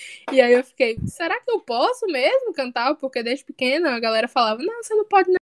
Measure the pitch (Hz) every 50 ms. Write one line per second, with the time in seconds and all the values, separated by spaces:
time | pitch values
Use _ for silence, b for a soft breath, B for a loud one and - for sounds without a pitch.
0 | B B B B B B 269 262 247 240 247 247 262 - _ - 262 226 226 226
1 | - 240 - - 339 330 381 494 - - 466 349 - - 233 233 294 427 494 -
2 | 480 392 311 254 254 330 494 539 508 453 339 - 262 247 247 247 233 269 302 -
3 | - 262 - 247 226 233 254 277 - - - - 262 247 269 330 359 294 247 233
4 | 233 226 220 220 233 247 - 254 233 214 214 233 294 403 466 480 453 - 440 427
5 | 415 427 403 392 370 370 370 370 -